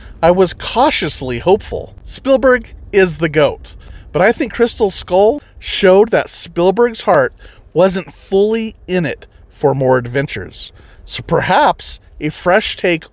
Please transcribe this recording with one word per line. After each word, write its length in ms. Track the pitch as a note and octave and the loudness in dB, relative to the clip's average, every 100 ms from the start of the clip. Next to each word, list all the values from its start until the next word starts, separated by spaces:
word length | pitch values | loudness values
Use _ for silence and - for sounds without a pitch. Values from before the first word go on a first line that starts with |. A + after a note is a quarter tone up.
| - - | -18 0
I 80 | E3 | 2
was 220 | F3+ F#3 | 4 2
cautiously 840 | - - A3+ D4 - D#3+ - C3 A#2+ | -2 -6 0 0 0 -4 -6 -6 -4
hopeful. 560 | E3+ G#3 - E2 - - - | 0 0 0 -10 -12 -18 -16
Spielberg 680 | - C4 C4+ C4 B3 A3+ - - | -8 0 2 2 0 -2 -18 -4
is 260 | G#3 F#3 D3 | 0 0 0
the 120 | D#3+ | -2
goat, 460 | D3+ C#3+ - - - - - - | 2 0 0 -14 -20 -20 -20 -8
but 100 | D3 | 0
I 100 | G3 | 2
think 220 | A#3 A#3+ | 2 -4
Crystal 360 | - A#3+ - G#3 | 0 -2 0 -4
Skull 520 | - - F#3 G#3 D4 _ - | -4 -2 2 2 0 _ -16
showed 500 | - - F#3+ F#3+ A3+ | -8 2 4 6 4
that 200 | F3+ - | 2 -2
Spielberg's 720 | - - E3+ F3+ G3 A#3+ A3+ | -8 -10 -2 0 2 0 0
heart 320 | - E3 B2 - - - - | 0 2 2 -4 -20 -20 -6
wasn't 400 | D3+ F#3+ F3+ D#3+ | 2 2 0 -10
fully 640 | - - F#3+ G#3 A3+ A3 - - | -16 -2 0 2 0 -6 -12 -4
in 180 | F3+ D3 | -2 -2
it 220 | - - - - | -6 -14 -20 -20
for 260 | - C#3+ C3+ | -2 0 2
more 220 | C3 B2+ | 2 0
adventures. 760 | A#2+ C3 C#3 - F2+ - - - - - | 0 -6 -4 -8 -12 -14 -18 -18 -20 -20
So 180 | - - | -14 -12
perhaps 760 | - D#3 - G3+ C#4 - - - _ - | -2 -2 2 2 2 0 -8 -14 _ -8
a 80 | D3+ | -8
fresh 460 | - F3+ G3 - - | -4 0 0 0 -4
take 300 | F#3 E3 - | -2 -2 -4